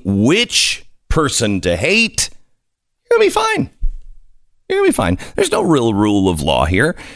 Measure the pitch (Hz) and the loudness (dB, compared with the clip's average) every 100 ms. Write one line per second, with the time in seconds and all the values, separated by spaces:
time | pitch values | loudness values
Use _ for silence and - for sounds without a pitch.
0 | 92 98 110 190 240 - - - - - | -2 0 2 2 0 -2 -2 -4 -12 -14
1 | - - 147 - 110 98 90 87 135 214 | -4 -2 0 0 -2 -2 -2 -2 0 0
2 | 226 - - - _ _ _ _ _ _ | 0 -2 -8 -10 _ _ _ _ _ _
3 | - 466 415 440 440 415 - - - - | 0 2 2 2 -2 -2 -4 -4 -4 -4
4 | - - - - _ _ - 381 392 - | -10 -18 -20 -20 _ _ -6 0 0 2
5 | 90 - - - 190 - 190 151 117 101 | 0 -2 -4 -4 -2 0 2 2 2 2
6 | 107 101 95 85 73 65 69 92 143 - | 2 2 2 0 0 0 2 2 0 -2
7 | - | -10